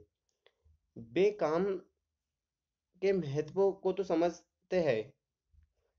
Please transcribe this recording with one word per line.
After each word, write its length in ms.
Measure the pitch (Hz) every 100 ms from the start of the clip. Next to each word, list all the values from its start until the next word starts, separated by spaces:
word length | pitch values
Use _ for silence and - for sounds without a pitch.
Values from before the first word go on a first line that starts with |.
| - _ _ _ _ _ _ _ _ 127
वे 340 | 117 127 202
काम 460 | 208 156 165 196 185 - _ _ _ _ _ _ _ _ _ _ _
के 120 | 190
महत्व 580 | 196 151 143 151 180 196
को 220 | - 185
तो 100 | 185
समझते 760 | 185 160 170 165 _ _ _ 185
हैं, 340 | 156 113 107 - _ _ _ _ _ _ _